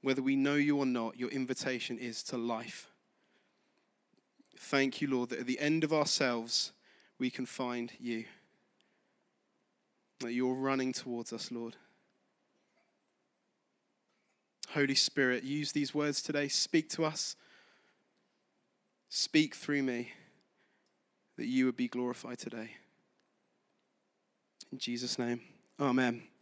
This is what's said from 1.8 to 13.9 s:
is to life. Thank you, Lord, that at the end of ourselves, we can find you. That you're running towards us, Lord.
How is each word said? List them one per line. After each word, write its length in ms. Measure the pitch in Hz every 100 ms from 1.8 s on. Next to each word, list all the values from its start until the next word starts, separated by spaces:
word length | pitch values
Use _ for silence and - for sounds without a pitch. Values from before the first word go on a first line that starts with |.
| - 117
is 240 | 120 113
to 140 | - 123
life. 520 | 117 113 113 - - _ _ _ _ _ _ _ _ _ _ _ _ _ _ _ - -
Thank 440 | - 139 135 127
you, 60 | 143
Lord, 200 | 131 123
that 100 | 123
at 60 | 123
the 140 | 127
end 240 | 147 160
of 100 | 156
ourselves, 800 | 156 147 - 135 120 117 - - - _ - _ _
we 100 | 127
can 160 | - 127
find 460 | - 123 120 120 -
you. 240 | 120 113 113 - _ _ _ _ _ _ _ _ _ _ _ _ _ _ _ _ _ _
That 120 | 120
you're 220 | 123 127 131
running 380 | 135 135 131
towards 380 | 123 127 120 117
us, 200 | 117 -
Lord. 240 | 120 117 - - _ _ _ _ _ _ _ _ _ _ _ _ _ _ _ _ _ _ _ _